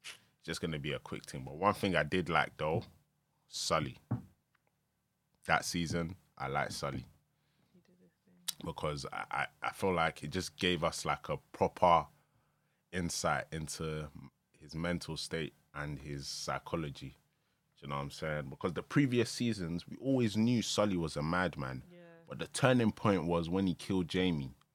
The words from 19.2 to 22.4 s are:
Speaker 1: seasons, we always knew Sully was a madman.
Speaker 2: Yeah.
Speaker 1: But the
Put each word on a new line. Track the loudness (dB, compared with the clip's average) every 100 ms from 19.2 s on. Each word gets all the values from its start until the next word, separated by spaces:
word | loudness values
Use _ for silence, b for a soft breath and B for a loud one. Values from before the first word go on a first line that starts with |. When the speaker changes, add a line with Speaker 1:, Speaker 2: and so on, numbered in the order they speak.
| 0
Speaker 1:
seasons, | 0 -2 -2 -2 -4 -6
we | -6
always | 0 2 4 4
knew | 4 4
Sully | 2 4 4 2
was | 0 -2
a |
madman. | 0 2 2 0 -6 -8 -12
Speaker 2:
Yeah. | -20 -20 -20 -12
Speaker 1:
But |
the | -10